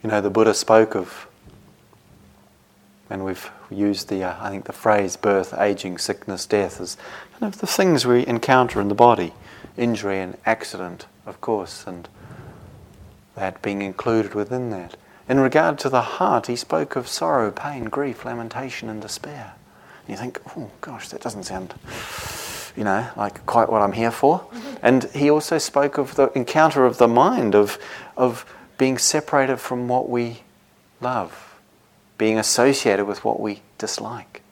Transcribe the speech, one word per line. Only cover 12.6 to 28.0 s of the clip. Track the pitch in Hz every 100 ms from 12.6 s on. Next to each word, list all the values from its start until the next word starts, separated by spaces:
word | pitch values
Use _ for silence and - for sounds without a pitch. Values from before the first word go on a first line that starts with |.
| - - - - - - _
that | - 95 92
being | 104 101
included | 98 92 123 113 101
within | 104 104 123 123
that. | 98 85 - _ - -
In | 135
regard | 131 156 165 143
to | 135
the | 127
heart, | - - 190 127 120
he | 120
spoke | - 160 143 139
of | 120
sorrow, | - 165 139 107
pain, | 95 143 139
grief, | 113 139 143 113
lamentation, | 127 117 117 127 131 - 113
and | 107
despair. | 107 - 147 143 107 - _ _ - - -
And |
you | 95
think, | 123 - - 175
"Oh, | 107 -
gosh, | - 113 -
that | -
doesn't | 120 104
sound, | - 95 92 - - - - - - - - - -
you | -
know, | 104 98 123 -
like | 104 - -
quite | 117 110
what | 110
I'm | 101
here | 101 117
for." | - 135 180 - - 277 254
And | 120 127 107
he | 139 143
also | 151 147 165
spoke | - 143 143 147
of | 135 -
the | 131
encounter | 135 120 156 160 143
of | 127 113
the | 120
mind, | 120 170 247 110
of, | 104 101 - - -